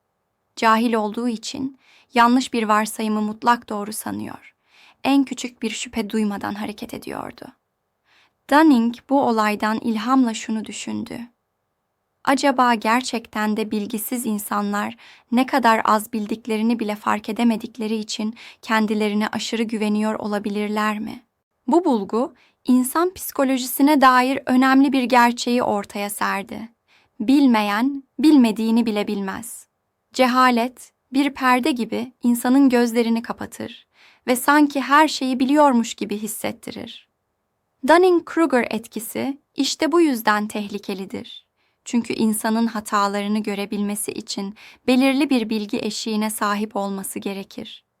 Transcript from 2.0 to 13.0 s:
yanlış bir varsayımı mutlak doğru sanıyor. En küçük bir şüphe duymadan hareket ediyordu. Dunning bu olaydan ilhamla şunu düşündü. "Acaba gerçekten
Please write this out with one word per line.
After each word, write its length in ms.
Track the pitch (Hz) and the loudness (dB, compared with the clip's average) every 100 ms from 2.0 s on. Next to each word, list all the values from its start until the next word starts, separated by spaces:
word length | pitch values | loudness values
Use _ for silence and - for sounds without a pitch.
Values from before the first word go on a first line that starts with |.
| _ | _
yanlış 380 | 240 233 247 262 | 2 4 4 0
bir 100 | 233 | -2
varsayımı 600 | 214 214 220 - 220 214 | 0 0 0 -4 -4 -2
mutlak 460 | 214 214 240 240 - | -4 -2 0 0 -2
doğru 240 | 208 202 | -8 -8
sanıyor. 580 | 220 - 202 - - - _ _ _ _ _ | -10 -10 -8 -10 -14 -20 _ _ _ _ _
En 200 | - 277 | 0 2
küçük 380 | 262 247 240 - | 2 -4 -10 -8
bir 80 | 220 | -8
şüphe 400 | 214 247 233 208 | -8 -8 -6 -4
duymadan 440 | 220 214 202 208 | -2 -2 -4 -6
hareket 400 | 202 214 214 - | -8 -10 -10 -12
ediyordu. 500 | - - - - - - - _ _ _ _ _ _ _ _ - | -12 -10 -10 -10 -14 -20 -20 _ _ _ _ _ _ _ _ 2
Dunning 460 | 277 320 254 233 233 - | 6 6 6 4 -2 -2
bu 140 | 277 | 2
olaydan 560 | 254 226 214 208 214 220 | 2 2 0 0 -2 -2
ilhamla 560 | 233 220 220 269 247 | -2 -4 0 2 2
şunu 300 | 220 - 220 | -2 -6 -6
düşündü. 560 | 208 208 - 214 214 - 240 _ _ _ _ _ _ _ _ _ | -6 -10 -10 -8 -8 -12 -16 _ _ _ _ _ _ _ _ _
"Acaba 500 | - 269 285 262 247 | -2 0 2 2 2
gerçekten 800 | 233 220 233 | 2 0 0